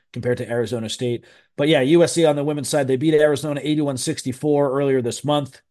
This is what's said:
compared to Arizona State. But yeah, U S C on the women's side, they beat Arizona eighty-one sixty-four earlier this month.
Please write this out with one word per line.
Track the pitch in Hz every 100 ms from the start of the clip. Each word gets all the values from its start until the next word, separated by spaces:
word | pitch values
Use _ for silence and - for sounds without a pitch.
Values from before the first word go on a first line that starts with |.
| _
compared | 123 117 123
to | 110
Arizona | 120 107 120 107
State. | - 123 117 - _ _ -
But | 147
yeah, | 151
U | 131 170
S | 165
C | 170 160
on | 147
the | 143
women's | 147 131
side, | 151 135
they | 131
beat | 156
Arizona | 151 151 135 151 143
eighty-one | 143 151 143 131
sixty-four | - 147 131 123 151 143 143
earlier | 135 139 135
this | 120 110 143
month. | 147 131 - _